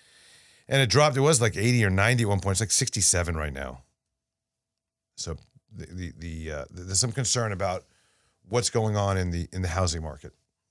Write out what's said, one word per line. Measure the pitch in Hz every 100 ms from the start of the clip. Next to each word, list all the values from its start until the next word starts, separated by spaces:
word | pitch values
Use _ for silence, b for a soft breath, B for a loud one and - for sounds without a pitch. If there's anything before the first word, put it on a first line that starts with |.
| b b b b b b -
And | 135
it | 127
dropped. | 143 151 131
It |
was, | 143 143
like, | 113 95
eighty | 113 123
or | 104
ninety | 95 107 123
at | 107
one | 101
point. | 98 92
It's, |
like, | 92
sixty-seven | - - - 90 87 87 80
right | 76
now. | 67 65 65 _ _ _ _ _ _ _ _ _ _ _ _ _ -
So | - 78 - _ _
the, | 107 -
the, | 90 85 -
the, | 85 80 78
uh, | 73 -
th-, | - 90
there's | 92
some | 123
concern | 110 120 127 113
about | 92 95 92 - _ _ _ _ _ 90
what's | 117 120
going | 120 110
on | 104 98 95
in | 90
the, | 87 85
in | 95
the | 90
housing | 85 90 82
market. | 80 69 - - _ _ _